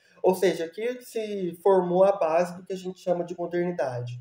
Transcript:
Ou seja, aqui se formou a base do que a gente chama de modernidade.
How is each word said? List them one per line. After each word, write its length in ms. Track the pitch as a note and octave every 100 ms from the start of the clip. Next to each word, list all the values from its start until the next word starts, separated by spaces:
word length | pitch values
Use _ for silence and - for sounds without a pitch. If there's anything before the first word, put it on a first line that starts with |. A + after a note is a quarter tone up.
| _ _
Ou 120 | -
seja, 320 | F#3 F#3+ E3+ E3
aqui 360 | - A#3 B3
se 580 | - A3+ G#3+ G3+ F3+ F3
formou 440 | G3+ F#3+ F3+ F3+ F#3+
a 80 |
base 420 | G3 D#3+ E3 F3 F3
do 100 | -
que 60 |
a 60 | F#3
gente 220 | F3+ F#3
chama 260 | - F3 E3+
de 120 | E3+
modernidade. 800 | E3+ F3 F3 F3 C#3 B2 A#2+ -